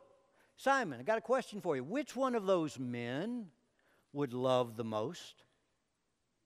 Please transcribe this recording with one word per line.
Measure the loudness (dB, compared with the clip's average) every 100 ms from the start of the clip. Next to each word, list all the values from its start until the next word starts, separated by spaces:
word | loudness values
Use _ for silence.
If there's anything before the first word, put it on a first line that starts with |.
| -20 _ _ _ _ -2
"Simon, | 2 4 2 -2
I |
got | 0 0
a |
question | 2 0 0 -4
for | 0
you. | 0
Which | 0 -4 -4
one | -2 0
of | 2
those | 4 4 2 -2
men | -4 -4 -2 -2 -4 -6 -10 _ _ _ _ _ _
would | -4 -2
love | 0 4 4 2 -2
the |
most?" | -2 -2 -2 -6 -14 -20 _ _ _ _ _ _ _ _ _ _